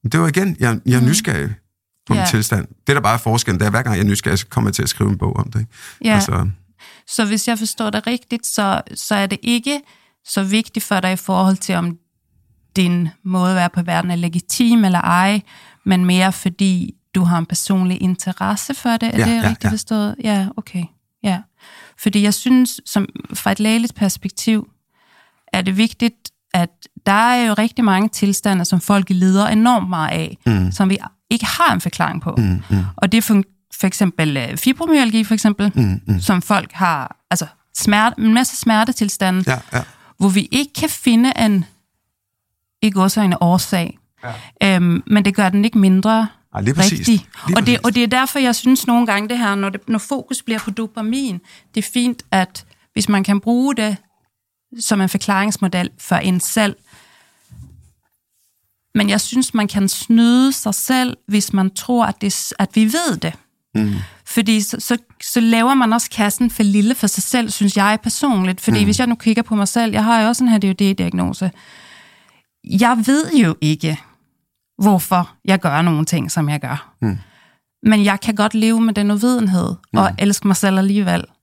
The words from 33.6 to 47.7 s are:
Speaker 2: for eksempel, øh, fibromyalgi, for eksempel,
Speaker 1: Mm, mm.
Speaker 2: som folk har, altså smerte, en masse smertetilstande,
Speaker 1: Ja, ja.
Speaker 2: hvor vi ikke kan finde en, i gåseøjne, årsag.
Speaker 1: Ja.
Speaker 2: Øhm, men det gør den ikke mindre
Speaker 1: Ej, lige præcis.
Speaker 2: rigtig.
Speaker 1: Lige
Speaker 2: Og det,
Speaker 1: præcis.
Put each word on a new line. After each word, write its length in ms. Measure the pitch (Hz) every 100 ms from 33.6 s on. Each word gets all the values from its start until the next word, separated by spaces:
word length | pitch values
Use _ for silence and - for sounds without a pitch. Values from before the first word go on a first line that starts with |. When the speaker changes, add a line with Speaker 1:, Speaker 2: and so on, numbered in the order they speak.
| _ -
Speaker 2:
for 60 | 190
eksempel, 500 | - 196 - 156 139
øh, 200 | 117 -
fibromyalgi, 680 | - 262 330 311 240 220
for 100 | 208
eksempel, 380 | 220 220 208 202
Speaker 1:
Mm, 260 | - 107 95 -
mm. 140 | 95
Speaker 2:
som 220 | 90 185
folk 300 | - 208 -
har, 440 | - 185 156 127 - _
altså 160 | 180 156 _ _ -
smerte, 440 | - 208 220 240
en 140 | 220
masse 220 | 226 254 -
smertetilstande, 880 | - 214 226 - 202 - 190 185 180
Speaker 1:
Ja, 120 | 127 -
ja. 100 | 123 127 _ _ _
Speaker 2:
hvor 100 | 196
vi 200 | 190 -
ikke 220 | 254 285
kan 160 | - 302
finde 440 | - - 226 254 -
en, 260 | 220 202 170 _ _ _ _ _ _ _ _ _ _ _
i 80 | 220
gåseøjne, 520 | 190 190 214 202 175
årsag. 560 | 175 185 - 190 170 - _ _ 123 113 - _
Speaker 1:
Ja. 140 | 196 185
Speaker 2:
Øhm, 260 | 175 170 -
men 180 | 208
det 100 | 202
gør 140 | 196 196
den 160 | 196
ikke 140 | 220 226
mindre 500 | 196 185 208 220 220 - _
Speaker 1:
Ej, 60 | -
lige 140 | 101
præcis. 240 | 143 190 180
Speaker 2:
rigtig. 280 | - 220 - - -
Speaker 1:
Lige 100 | 190
Speaker 2:
Og 100 |
det, 0 |
Speaker 1:
præcis. 120 | 208